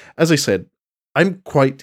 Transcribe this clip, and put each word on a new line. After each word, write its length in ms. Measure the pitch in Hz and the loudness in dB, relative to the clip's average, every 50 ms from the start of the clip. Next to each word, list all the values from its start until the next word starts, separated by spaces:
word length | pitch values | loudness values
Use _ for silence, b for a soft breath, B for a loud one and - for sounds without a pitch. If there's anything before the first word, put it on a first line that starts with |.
| B B B | B B B
As 160 | B 165 160 | B 0 0
I 40 | 160 | 0
said, 300 | 139 - - 98 90 - _ _ _ _ _ _ _ _ _ - | 0 0 -2 -2 -4 -4 _ _ _ _ _ _ _ _ _ -2
I'm 260 | 143 170 196 - - | 0 0 0 -2 -8
quite 420 | - - - 147 135 135 135 - | -10 -4 0 0 0 0 -2 -6